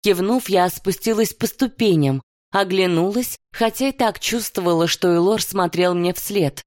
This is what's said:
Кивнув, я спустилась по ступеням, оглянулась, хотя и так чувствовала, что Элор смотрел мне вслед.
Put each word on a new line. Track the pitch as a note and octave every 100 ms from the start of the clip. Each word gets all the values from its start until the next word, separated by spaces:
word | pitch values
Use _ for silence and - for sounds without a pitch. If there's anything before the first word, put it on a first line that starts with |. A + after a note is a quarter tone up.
Кивнув, | G#3 F3+ F#3+ B3 -
я | F#3+ F3+
спустилась | - F#3+ - A3+ A3 A3
по | - -
ступеням, | - C4 - G#3+ E3 C#3 C3+ - _ _
оглянулась, | G3 G3 F#3+ F#3 E3 F#3 G#3+ B3 - _
хотя | - A3+ - C4+
и |
так | - A3+ -
чувствовала, | - A#3 G#3+ - F3 E3 E3+
что | - F3+
Элор | E3+ F3+ A3
смотрел | - G3 F3 E3+ F3+
мне | F3 F3
вслед. | F3+ - G3+ D3 -